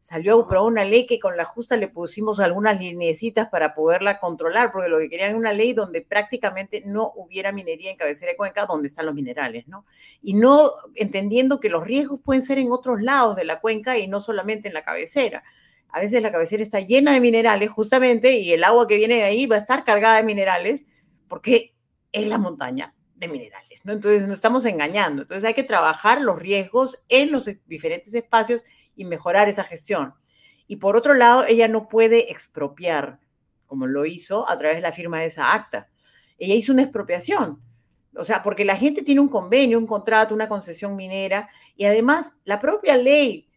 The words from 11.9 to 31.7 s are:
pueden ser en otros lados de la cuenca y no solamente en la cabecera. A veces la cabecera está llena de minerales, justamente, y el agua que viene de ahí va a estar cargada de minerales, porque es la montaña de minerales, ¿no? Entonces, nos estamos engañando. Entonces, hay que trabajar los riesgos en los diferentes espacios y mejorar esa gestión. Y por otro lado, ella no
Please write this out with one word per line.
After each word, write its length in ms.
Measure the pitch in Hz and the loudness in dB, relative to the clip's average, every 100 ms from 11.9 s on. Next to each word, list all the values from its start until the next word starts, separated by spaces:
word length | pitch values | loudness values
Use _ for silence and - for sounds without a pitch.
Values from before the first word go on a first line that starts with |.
| 262 277 277 | -2 -2 -6
pueden 200 | - 262 | -2 -2
ser 160 | 262 277 | 0 -2
en 120 | 254 | -2
otros 300 | 247 247 226 | -2 -2 -4
lados 340 | 226 277 233 196 | 0 2 2 0
de 100 | 165 | -4
la 140 | 160 | -4
cuenca 360 | 220 220 220 247 | -4 -4 -2 -4
y 100 | 190 | -2
no 120 | 202 | -6
solamente 480 | 202 214 190 214 208 | -4 -6 -4 -8 -8
en 80 | 160 | -10
la 80 | |
cabecera. 600 | - 165 165 285 247 - _ _ _ _ _ | -8 -8 -6 -2 -2 -4 _ _ _ _ _
A 120 | - | -6
veces 200 | 202 240 | -2 0
la 100 | 214 | 0
cabecera 300 | 180 165 208 | -2 -2 -4
está 200 | 214 208 | -4 -6
llena 320 | 190 247 294 | 2 2 4
de 60 | 269 | 4
minerales, 520 | 247 226 226 208 208 | 4 4 2 2 -2
justamente, 680 | 214 214 262 254 233 247 254 | -4 0 2 4 4 4 2
y 160 | 180 | 2
el 100 | 165 | 4
agua 240 | 180 233 233 | 6 4 4
que 100 | 208 | 2
viene 180 | 220 233 | 2 2
de 80 | |
ahí 240 | 202 214 262 | 2 0 2
va 80 | 214 | 0
a 40 | |
estar 240 | 208 269 | 0 -2
cargada 340 | - 208 220 220 | 2 2 6 4
de 60 | |
minerales, 640 | 220 202 190 180 185 277 _ _ _ _ _ | 2 -2 -2 -2 -2 -6 _ _ _ _ _
porque 460 | - - 233 - _ _ _ _ | -12 2 2 0 _ _ _ _
es 160 | - 214 | -6 -4
la 100 | 220 | -2
montaña 560 | 185 143 131 131 156 _ _ _ | -4 -6 -8 -8 -10 _ _ _
de 120 | 175 | -12
minerales, 520 | 143 - - _ _ | -12 -14 -20 _ _
¿no? 100 | 190 | -10
Entonces, 340 | 214 208 208 196 | -4 2 2 2
nos 80 | 196 | 0
estamos 300 | 220 247 233 | 0 2 0
engañando. 580 | 175 147 202 180 143 | -2 -2 0 -2 -2
Entonces, 220 | 143 185 220 | -8 -4 -2
hay 100 | 226 | -2
que 80 | |
trabajar 580 | 269 202 160 156 208 254 | 0 2 2 2 2 2
los 160 | 262 170 | 2 -4
riesgos 680 | 175 202 190 240 262 262 _ | -2 -4 0 -2 -2 -6 _
en 220 | 254 294 | 2 4
los 180 | 285 208 202 _ | -2 -6 -14 _
diferentes 480 | 156 156 170 208 | -10 -6 -6 -6
espacios 500 | 226 233 233 220 233 _ _ _ - | -8 0 0 2 -4 _ _ _ -16
y 60 | |
mejorar 460 | 185 165 175 190 208 | -10 -8 0 2 2
esa 160 | 202 185 | 0 -8
gestión. 480 | 160 - 190 135 _ _ _ _ _ _ | -12 -6 -4 -4 _ _ _ _ _ _
Y 100 | 202 | -4
por 180 | 196 214 | 2 2
otro 180 | 285 | 4
lado, 320 | 277 240 247 - | 6 8 6 4
ella 220 | 233 | 4
no 220 | 226 | 4